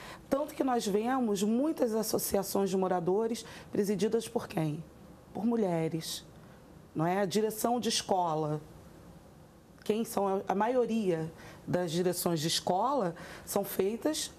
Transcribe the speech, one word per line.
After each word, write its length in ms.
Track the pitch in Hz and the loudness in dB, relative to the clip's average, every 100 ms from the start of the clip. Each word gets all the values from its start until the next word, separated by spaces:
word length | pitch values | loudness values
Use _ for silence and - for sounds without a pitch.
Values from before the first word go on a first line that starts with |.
| - - - | -14 -14 -2
Tanto 240 | 277 302 | -2 0
que 100 | - | -2
nós 220 | 269 247 208 | 0 2 2
vemos 560 | 202 226 262 240 202 | 2 2 2 2 2
muitas 520 | 208 226 294 320 247 | 2 2 2 2 2
associações 760 | 220 214 - - 202 190 202 196 | 2 0 0 2 0 2 0 2
de 60 | 190 | 2
moradores 680 | 185 185 175 196 226 233 - - - | 2 2 2 2 2 -2 -8 -14 -6
presididas 580 | - 196 208 208 233 226 | -2 0 2 2 2 0
por 200 | 240 - | -4 -4
quem? 340 | - 156 151 - - - - - | -2 -2 -2 -10 -18 -20 -20 -14
Por 100 | - | -4
mulheres, 800 | 220 233 196 165 160 160 - - - - - - - - - | 0 2 2 2 0 -2 -6 -8 -12 -20 -20 -20 -20 -20 -10
não 120 | - 165 | -2 2
é? 140 | 185 | 2
A 60 | 202 | 2
direção 520 | 196 214 208 233 240 | 2 0 0 0 2
de 80 | 220 | 0
escola. 720 | 226 - 190 175 156 151 151 - - - - - - - - - - - - | 0 2 2 2 2 0 -2 -6 -18 -20 -20 -20 -20 -20 -20 -20 -20 -20 -8
Quem 200 | - 214 | -2 -2
são 240 | 220 - 196 | -2 0 0
a, 120 | 196 202 | 0 0
a 60 | |
maioria 760 | 190 214 254 226 226 196 160 160 - - - - | 0 2 2 2 2 2 0 -2 -8 -18 -14 -2
das 240 | 180 180 | 0 0
direções 500 | 165 180 175 175 170 | 0 0 2 0 2
de 80 | 156 | 0
escola 680 | - - 185 240 285 185 165 - - | 0 2 2 2 2 0 -2 -10 -14
são 200 | - 208 | -4 -2
feitas 680 | 196 - 190 233 302 311 - | 0 0 0 2 0 0 -4